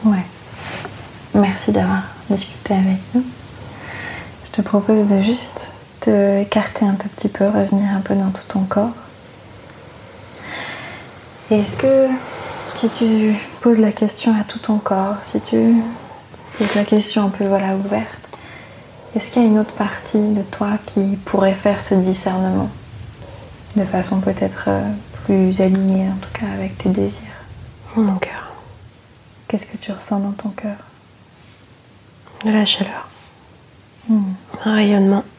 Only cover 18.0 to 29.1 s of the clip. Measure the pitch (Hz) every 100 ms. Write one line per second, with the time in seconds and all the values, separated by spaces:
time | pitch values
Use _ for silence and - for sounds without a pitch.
18 | 220 - - - - - - - - -
19 | - 220 - 247 233 214 214 - 202 -
20 | - 214 208 208 190 - 202 208 - -
21 | 196 196 - 196 196 190 208 202 - 190
22 | 185 185 190 185 185 185 202 - - -
23 | - - - - - - - 208 190 185
24 | 185 190 190 190 190 190 202 196 208 208
25 | - - - 190 185 185 190 190 190 190
26 | 190 190 - - 202 196 190 - 190 190
27 | 202 - - - - - - - - 226
28 | 208 185 - - - - - - - -
29 | -